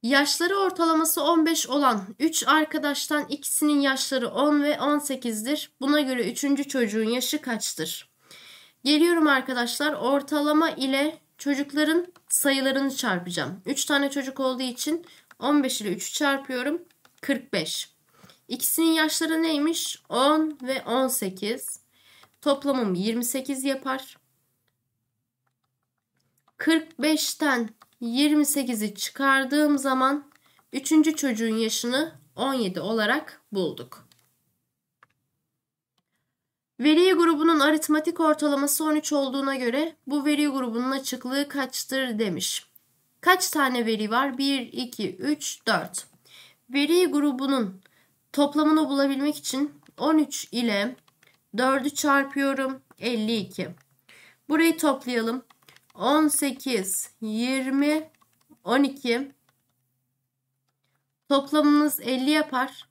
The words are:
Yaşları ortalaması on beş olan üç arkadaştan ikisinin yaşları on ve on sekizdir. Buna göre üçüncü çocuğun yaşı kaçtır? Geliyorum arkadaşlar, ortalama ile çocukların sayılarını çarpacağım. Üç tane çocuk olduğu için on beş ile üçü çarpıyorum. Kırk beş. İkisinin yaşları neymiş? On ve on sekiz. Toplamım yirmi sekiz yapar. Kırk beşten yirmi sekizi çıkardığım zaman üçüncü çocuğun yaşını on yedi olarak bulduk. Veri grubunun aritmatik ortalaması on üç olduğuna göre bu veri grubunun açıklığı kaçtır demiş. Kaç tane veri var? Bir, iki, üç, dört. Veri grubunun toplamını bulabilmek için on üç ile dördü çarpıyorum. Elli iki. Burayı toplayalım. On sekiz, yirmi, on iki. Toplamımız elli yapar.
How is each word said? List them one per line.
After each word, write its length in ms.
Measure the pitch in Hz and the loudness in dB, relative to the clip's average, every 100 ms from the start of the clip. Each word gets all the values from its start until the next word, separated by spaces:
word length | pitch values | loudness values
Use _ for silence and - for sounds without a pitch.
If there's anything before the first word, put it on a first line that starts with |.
Yaşları 520 | 233 277 294 - 349 392 | 4 4 4 0 0 2
ortalaması 680 | 381 359 330 320 320 339 | 0 2 2 2 2 0
on 220 | 294 339 311 | 2 4 4
beş 220 | 320 - | 0 0
olan 340 | 269 277 214 185 - | 2 2 2 -4 -2
üç 280 | 311 320 - | -2 0 2
arkadaştan 760 | 302 302 311 285 277 - 302 285 | 2 2 -2 -2 -4 -2 -2 -2
ikisinin 540 | 277 - - 302 294 | -8 -4 0 2 2
yaşları 500 | 277 269 - 269 233 | 2 0 -2 -2 -2
on 340 | - 285 294 | 0 2 2
ve 180 | 285 294 | 0 0
on 180 | 285 294 | 0 0
sekizdir. 720 | 285 262 247 220 220 294 - _ | -2 -6 -4 -6 -4 -4 -6 _
Buna 200 | 269 294 | 0 2
göre 300 | 277 254 220 | 2 -2 -4
üçüncü 360 | 240 277 277 277 | -2 -2 -2 -2
çocuğun 420 | 269 233 214 220 | -2 0 0 -2
yaşı 320 | 240 254 302 | -2 -2 -6
kaçtır? 680 | 277 226 - - 160 - - _ _ - - - - _ | -4 -6 -6 -6 -8 -8 -14 _ _ -20 -20 -20 -20 _
Geliyorum 440 | 262 294 339 339 311 | 2 4 4 4 4
arkadaşlar, 680 | 269 254 254 240 - 294 | 2 0 -4 -4 -2 -2
ortalama 760 | 285 240 285 277 302 294 302 320 | -2 0 0 0 -2 2 2 0
ile 500 | - 269 269 294 320 _ _ | -2 -2 0 -2 -4 _ _
çocukların 680 | 277 269 277 277 302 330 349 - _ | -2 -2 -2 0 2 2 -2 -12 _
sayılarını 680 | - 285 269 269 269 277 262 | -2 2 2 2 0 -2 -2
çarpacağım. 680 | 247 185 180 175 147 185 - | -2 -2 -4 -6 -6 -8 -8
Üç 200 | 285 - | -6 0
tane 240 | 285 277 | 0 0
çocuk 300 | 277 269 269 | -2 -6 -4
olduğu 240 | 262 254 | -2 -2
için 420 | 262 240 - 330 349 - _ _ | -6 -6 -4 -4 -6 -20 _ _
on 240 | 247 294 | 0 2
beş 180 | 262 - | 2 -2
ile 80 | 208 | -4
üçü 240 | 175 - | -6 -6
çarpıyorum. 680 | - 294 277 277 254 247 339 - _ _ _ | -2 0 0 -4 -4 -4 -4 -8 _ _ _
Kırk 320 | - 277 - | -4 -4 -2
beş. 400 | 196 160 - - _ _ _ - - _ | -6 -4 -8 -10 _ _ _ -20 -20 _
İkisinin 440 | 233 - - 330 | -6 -2 0 2
yaşları 520 | 320 311 - 320 320 | 4 2 0 -2 0
neymiş? 600 | 330 302 302 330 - - _ | 0 0 0 -2 -6 -10 _
On 500 | 240 269 311 311 294 | 2 4 4 0 -4
ve 240 | 254 262 - | -6 -6 -2
on 220 | 240 262 | 0 0
sekiz. 720 | 254 196 185 202 254 - - _ _ _ _ - _ | -2 -4 -6 -6 -6 -8 -14 _ _ _ _ -20 _
Toplamım 520 | - 277 285 262 214 | -2 0 0 0 0
yirmi 320 | 180 202 226 240 | 0 -2 -2 -2
sekiz 380 | 269 262 262 | -4 -4 -4
yapar. 540 | 269 269 269 262 262 - _ _ _ _ _ _ _ _ _ _ _ _ _ _ _ _ _ _ _ _ _ _ _ _ | -2 -4 -4 -6 -8 -20 _ _ _ _ _ _ _ _ _ _ _ _ _ _ _ _ _ _ _ _ _ _ _ _
Kırk 420 | - 320 320 - | 0 2 0 -4
beşten 680 | 285 311 - - 302 254 220 - - _ | 0 0 0 -2 0 0 -2 -8 -20 _
yirmi 460 | 233 240 294 302 294 | -6 0 2 4 2
sekizi 500 | 277 247 226 208 208 | 0 -2 -2 -4 -4
çıkardığım 840 | - - 269 269 262 294 302 285 | -10 -2 2 2 2 2 4 2
zaman 540 | 262 262 262 285 - _ _ _ _ | 2 2 2 0 -6 _ _ _ _
üçüncü 420 | 247 - 311 302 311 | -8 2 4 4 2
çocuğun 420 | 277 214 226 220 | -2 0 -2 0
yaşını 540 | 226 226 240 262 320 - _ - | -2 -2 -2 -2 -2 -8 _ -6
on 180 | 254 | -2
yedi 260 | 262 202 175 | 0 -2 -4
olarak 600 | 180 226 214 269 302 - _ | -4 -2 0 0 -4 -18 _
bulduk. 560 | 196 170 123 120 - - _ _ _ _ _ _ _ _ _ _ _ _ _ _ _ _ _ _ _ _ _ _ _ _ _ _ _ | -4 -4 -6 -16 -20 -20 _ _ _ _ _ _ _ _ _ _ _ _ _ _ _ _ _ _ _ _ _ _ _ _ _ _ _
Veri 340 | 262 311 359 | 4 6 6
grubunun 460 | 359 339 302 320 320 | 6 4 4 4 6
aritmatik 600 | 285 311 311 302 311 330 | 4 2 2 2 2 0
ortalaması 640 | 320 302 302 285 285 - | 2 2 2 0 0 0
on 120 | 311 302 | 0 0
üç 180 | 302 | 0
olduğuna 420 | 294 277 269 277 269 | -2 0 -2 -2 -2
göre 400 | 247 254 320 - - | -2 -2 -4 -6 -6
bu 180 | 285 285 | -2 0
veri 220 | 294 294 | 2 0
grubunun 440 | 269 254 226 254 | 0 -4 -2 -2
açıklığı 560 | 269 269 247 247 269 285 | -4 -4 -8 -4 -4 -2
kaçtır 720 | 277 269 - - 269 262 214 | -4 -6 -6 -6 -4 -2 -2
demiş. 460 | 220 170 - - - _ _ _ _ _ | -2 -2 -4 -6 -10 _ _ _ _ _
Kaç 280 | - 370 370 | 2 2 2
tane 360 | 311 269 254 226 | 0 0 0 0
veri 260 | 220 214 | -2 0
var? 260 | 226 277 254 | 0 -2 -2
Bir, 220 | 277 277 | -2 -2
iki, 560 | 233 - 247 - 196 185 | -4 -8 -10 -6 -8 -6
üç, 520 | - 294 - - - | -4 -4 -6 -8 -2
dört. 400 | 190 180 - - _ _ - - _ _ | -2 -2 -12 -14 _ _ -20 -20 _ _
Veri 360 | 262 294 349 359 | -2 2 4 4
grubunun 760 | 285 294 254 269 269 208 190 _ _ _ _ _ | 2 0 0 0 0 -2 -6 _ _ _ _ _
toplamını 560 | - 285 302 311 311 294 | 0 2 4 4 4 2
bulabilmek 460 | 277 277 269 285 294 | 2 0 2 -2 -4
için 440 | - 262 285 - _ - | -6 -4 -4 -6 _ -4
on 200 | 254 311 | 2 2
üç 300 | 294 - - | 2 -4 -8
ile 440 | 233 240 202 220 254 _ _ _ _ _ 202 | -2 0 0 -2 -6 _ _ _ _ _ -2
dördü 320 | 262 269 269 | 2 2 0
çarpıyorum. 920 | - 294 277 269 277 277 269 269 262 _ _ | -2 2 2 2 0 -2 0 -4 -6 _ _
Elli 360 | 208 233 214 226 | -4 -2 0 -2
iki. 320 | 190 - 147 - _ _ _ - - _ _ | -4 -8 -10 -10 _ _ _ -20 -20 _ _
Burayı 280 | 311 330 320 | 2 2 2
toplayalım. 680 | 311 269 247 240 226 254 - _ - - _ - | 0 0 -2 -2 -2 -4 -8 _ -20 -20 _ -4
On 320 | 202 294 311 | 2 4 4
sekiz, 840 | 285 277 247 - 233 190 - - _ | 2 -2 -4 -4 -2 -2 -6 -8 _
yirmi, 880 | 220 214 247 262 262 277 285 311 311 _ _ _ _ _ | -6 -4 -2 -2 -2 0 2 0 -4 _ _ _ _ _
on 200 | 175 247 | -2 2
iki. 480 | 277 - 247 233 277 - _ _ _ _ _ _ _ _ _ _ _ _ _ _ _ _ _ _ _ | 2 0 -2 -2 -2 -14 _ _ _ _ _ _ _ _ _ _ _ _ _ _ _ _ _ _ _
Toplamımız 680 | 277 277 302 294 294 294 - | 2 4 2 6 6 4 0
elli 300 | - 262 262 | -2 -2 2
yapar. 580 | 302 294 254 269 - - | 2 2 -2 -4 -6 -20